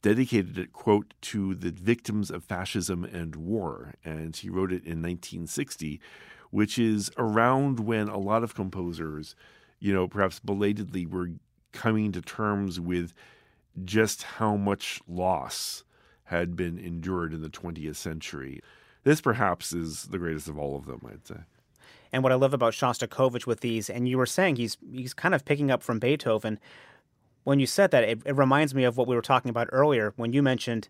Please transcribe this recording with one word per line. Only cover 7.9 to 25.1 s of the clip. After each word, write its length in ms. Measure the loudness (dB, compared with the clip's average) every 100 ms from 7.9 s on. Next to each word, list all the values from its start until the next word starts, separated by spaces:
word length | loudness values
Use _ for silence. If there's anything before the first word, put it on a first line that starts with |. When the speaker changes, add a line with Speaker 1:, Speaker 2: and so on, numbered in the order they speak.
| 0 0
Speaker 1:
a 100 | -2
lot 240 | 0 0
of 100 | 0
composers, 800 | -4 -6 -4 -6 -6 -8 -8 -12 -18 -20 _ _ _
you 140 | 0
know, 160 | 2 2
perhaps 320 | 2 0 0
belatedly, 640 | -6 0 0 0 -4 -6 -4
were 260 | -4 -6 -8 _ _ _
coming 400 | -4 0 2 0
to 100 | -4
terms 600 | -8 -4 0 0 -2 -4
with 320 | -2 -2 -2 -10 -20 -20 _ _ _ -12 0
just 380 | 2 2 0
how 340 | -10 -2 0 2
much 420 | 0 -2 -4 -8 -8
loss 800 | -2 0 0 -2 -8 -8 -10 _ _ _ _ -4
had 320 | -2 -2 -2
been 200 | -4 -4
endured 560 | -8 -8 -4 -4 -4
in 80 | -6
the 60 | -10
twentieth 480 | -10 -10 -8 -8 -8
century. 640 | -8 -8 -10 -12 -12 -14 -18 -20 _ _ 2
This 160 | 4
perhaps 500 | 4 2 2 0 -4
is 320 | -4 -4 -8
the 140 | -8 -6
greatest 320 | -4 -6 -6
of 80 | -8
all 180 | -6 -6
of 100 | -10
them, 160 | -14 -14
I'd 160 | -20 -16
say. 160 | -16 -16 _ _ _ -20 -20 _
Speaker 2:
And 120 | 2
what 80 | 4
I 40 | 6
love 180 | 4
about 200 | 6 2
Shostakovich 720 | 4 0 0 -4 2 2 2 -4
with 140 | -2
these, 280 | -2 -2 -4
and 180 | -2 0
you 100 | 2
were 80 | 0
saying 320 | 2 2 2
he's, 200 | -2 -6 -12
he's 220 | -12 -12